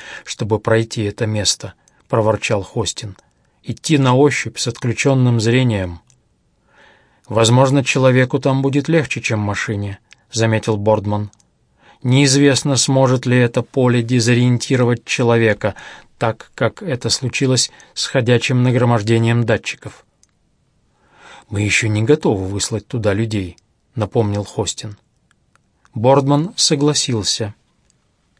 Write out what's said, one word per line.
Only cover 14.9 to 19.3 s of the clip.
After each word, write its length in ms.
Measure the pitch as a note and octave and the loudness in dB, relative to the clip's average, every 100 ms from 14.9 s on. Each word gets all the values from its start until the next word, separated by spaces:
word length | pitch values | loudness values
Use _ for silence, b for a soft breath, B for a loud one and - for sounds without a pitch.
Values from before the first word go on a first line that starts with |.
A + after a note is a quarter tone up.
| A#2+ | 0
человека, 720 | - - A#2+ A#2 A2+ G#2 G#2 B B B B - | -2 -2 2 4 2 2 -2 B B B B -6
так, 340 | A#2 A2 - - | -4 -4 -10 -4
как 260 | A#2+ - | -4 -4
это 280 | G3 B2 A#2+ | -8 -6 -4
случилось 640 | - B2+ - C3+ B2+ - B B | -4 -4 -2 0 0 -2 B B
с 120 | - - | -10 -4
ходячим 580 | C#3 A#2 A#2+ - B2+ | -2 2 2 2 0
нагромождением 800 | B2 B2 A#2+ A#2+ G#2 A#2 A#2 | 2 2 2 2 2 2 2